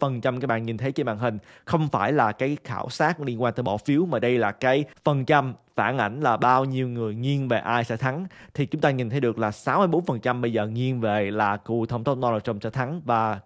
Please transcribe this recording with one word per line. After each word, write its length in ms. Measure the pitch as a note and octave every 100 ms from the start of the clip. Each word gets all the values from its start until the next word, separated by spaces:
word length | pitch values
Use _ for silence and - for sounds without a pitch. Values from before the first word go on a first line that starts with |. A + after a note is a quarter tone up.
phần 200 | C#3 B2
trăm 200 | A#2 B2+
các 60 | B2+
bạn 160 | A2+
nhìn 140 | A2+ A2
thấy 160 | C3+
trên 140 | C3 B2+
màn 120 | G#2+
hình 200 | A#2+ G#2+ - -
không 240 | - D#3+ D3+
phải 240 | A2 G#2
là 200 | D3 A2+
cái 240 | G#2+ C3+ D3
khảo 240 | - G2+ A2+
sát 320 | - D#3 E3
liên 220 | C#3 A#2
quan 120 | B2
tới 80 | A2
bỏ 140 | A#2+ G#2
phiếu, 300 | - C#3+ F3+
mà 120 | A#2+
đây 200 | A#2+ B2
là 140 | G#2
cái 320 | G2+ B2+ C3+ D3 -
phần 200 | - C#3
trăm 300 | C3 D3+ C3 A2+ _ -
phản 220 | G#2+ C3
ảnh 220 | G#2 B2+
là 160 | C#3+ A2
bao 280 | B2 B2+
nhiêu 240 | C3+ C3 B2+
người 260 | A#2+ A2+
nghiêng 340 | G#2+ C3 C#3+ C3
về 100 | A2+
ai 260 | G2+ A#2+
sẽ 120 | A2+ A2
thắng. 300 | C3 C#3+ F#3+ - -
Thì 120 | - D3
chúng 140 | D#3
ta 100 | D3+
nhìn 200 | C3 A#2
thấy 100 | C#3
được 180 | B2 A2
là 120 | A2
sáu 280 | G#2+ - D3+
mươi 100 | F#3+
bốn 160 | D#3+
phần 160 | F3 A#2+
trăm 220 | B2+ B2
bây 100 | A#2+
giờ 140 | A2+ G#2
nghiêng 340 | A#2 B2+ B2+
về 300 | A2+ G#2+ G2+
là 260 | G#2 G#2 G#2
cựu 300 | - A#2 A2+
Tổng 180 | B2
thống 160 | A2+ B2+
Donald 220 | B2 G#2+
Trump 200 | A#2+ G2+
sẽ 80 | A2
thắng 300 | C3+ B2+ E3+
và 340 | C#3 A#2 A2 G2+